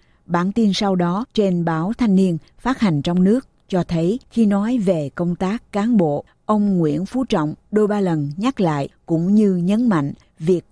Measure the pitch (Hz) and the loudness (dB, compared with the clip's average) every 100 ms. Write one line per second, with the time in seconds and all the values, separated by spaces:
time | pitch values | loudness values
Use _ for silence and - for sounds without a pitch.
0 | _ _ - 170 185 233 214 185 202 185 | _ _ -6 -4 -2 0 0 0 0 0
1 | 175 185 254 - 196 175 170 160 175 240 | 0 -4 -4 -2 0 0 -2 -2 -4 -2
2 | 233 190 190 165 - _ 240 262 208 147 | 2 2 2 -2 -8 _ -6 -2 0 0
3 | 170 175 185 247 - _ _ 185 165 170 | 0 2 2 2 -2 _ _ -4 -2 -2
4 | 170 240 - - 214 202 214 254 196 165 | -2 -4 -4 0 2 2 0 0 0 0
5 | 143 - 175 175 185 226 - 196 220 226 | -2 -4 -4 -2 -4 -4 -6 -4 0 2
6 | 160 143 - _ - 214 208 185 156 147 | 2 -2 -8 _ -2 0 2 2 0 -2
7 | 196 254 262 190 151 - _ 208 208 208 | -4 -6 -2 -2 -2 -6 _ 0 0 0
8 | 185 160 143 147 240 269 175 147 139 - | 0 0 -2 -4 -4 0 0 0 -4 -10
9 | - 165 175 208 208 180 175 214 247 170 | -4 -2 2 4 4 2 0 0 2 2
10 | 143 - _ - 160 175 - | -2 -6 _ -6 0 0 -2